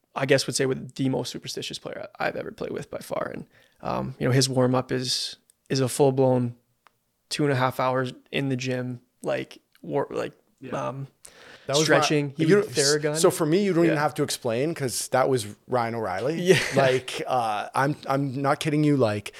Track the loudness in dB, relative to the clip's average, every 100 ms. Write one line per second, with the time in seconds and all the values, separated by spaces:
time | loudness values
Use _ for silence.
0 | _ -6 2 4 2 -2 -2 -2 -8 -4
1 | -2 -2 -4 -10 -10 -10 -10 -10 -12 -12
2 | -14 -6 -6 -4 -10 -10 -8 -8 -8 -12
3 | -8 -6 -6 -8 -14 _ _ _ -6 -4
4 | -4 -2 0 2 2 2 2 2 0 -4
5 | -4 -4 -6 -12 _ _ _ 0 0 4
6 | 4 4 4 2 0 -6 _ _ _ _
7 | _ _ _ -2 0 2 0 0 0 0
8 | -2 -8 _ -4 -2 -2 -2 -4 -6 -10
9 | _ _ -6 -4 -6 -16 _ _ -6 -4
10 | -4 -6 -6 -10 _ _ -10 -6 -6 -8
11 | -12 _ -20 -20 -20 -16 -2 0 4 4
12 | 4 2 0 0 4 4 4 2 2 2
13 | 0 4 2 4 2 2 4 4 4 2
14 | 0 0 -2 -2 -2 0 -2 -2 -4 -4
15 | 0 2 2 2 -2 -12 -2 0 0 -2
16 | -4 -2 -2 0 4 4 4 2 4 2
17 | -2 -8 -2 -2 0 -2 -4 0 0 -2
18 | -2 -2 -2 -2 0 0 0 2 4 4
19 | 2 0 -6 -16